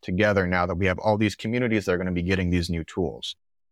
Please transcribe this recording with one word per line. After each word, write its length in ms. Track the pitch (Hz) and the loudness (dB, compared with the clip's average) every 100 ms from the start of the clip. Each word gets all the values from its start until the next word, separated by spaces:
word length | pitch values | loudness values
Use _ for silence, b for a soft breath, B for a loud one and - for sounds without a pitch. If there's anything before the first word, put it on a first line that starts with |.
together 460 | - 92 104 98 90 | -4 2 4 4 2
now 180 | 90 | 2
that 120 | 87 87 | 0 0
we 100 | 95 | 0
have 120 | 90 | 0
all 200 | 110 107 | 0 2
these 160 | 107 | 0
communities 500 | - 110 123 123 110 | -2 -4 -2 0 0
that 80 | 95 | 0
are 60 | 90 | 0
gonna 140 | 92 | 0
be 100 | 87 | -2
getting 260 | 87 95 87 | 0 0 2
these 220 | 87 82 | 0 0
new 120 | 85 | -4
tools? 520 | 78 - 80 64 - - _ _ _ | -6 -4 -4 -6 -12 -14 _ _ _